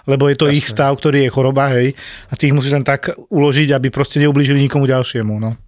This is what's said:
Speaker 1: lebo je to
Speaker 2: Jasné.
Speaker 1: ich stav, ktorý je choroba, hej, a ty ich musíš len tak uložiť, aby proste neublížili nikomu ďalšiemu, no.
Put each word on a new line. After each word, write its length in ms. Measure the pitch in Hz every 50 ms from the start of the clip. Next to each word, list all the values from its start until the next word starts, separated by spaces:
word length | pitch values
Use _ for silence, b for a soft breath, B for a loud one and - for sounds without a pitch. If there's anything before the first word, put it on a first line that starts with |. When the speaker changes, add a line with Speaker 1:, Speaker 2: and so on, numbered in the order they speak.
| B
Speaker 1:
lebo 240 | - 139 135 143 143
je 80 | 143
to 80 | - 160
Speaker 2:
Jasné. 80 | 147 143
Speaker 1:
ich 160 | 147 - -
stav, 240 | 110 104 143 139 139
ktorý 320 | - - 151 147 143 135
je 80 | 123 -
choroba, 320 | 135 131 131 135 135 139 139 131
hej, 240 | 123 123 135 135 B B B B B B B
a 80 | -
ty 160 | - - 143 139
ich 0 |
musíš 240 | 147 127 139 143
len 80 | 143 127
tak 240 | 139 139 139 - - - - - - -
uložiť, 400 | 147 143 147 127 143 156 139 143
aby 160 | 135 127 131
proste 320 | - 135 139 - - 147
neublížili 400 | 143 147 139 143 143 135 143 139
nikomu 240 | 139 135 - 147 139
ďalšiemu, 480 | 131 131 131 123 - - 120 110 107 107 107
no. 160 | 110 110 113 - -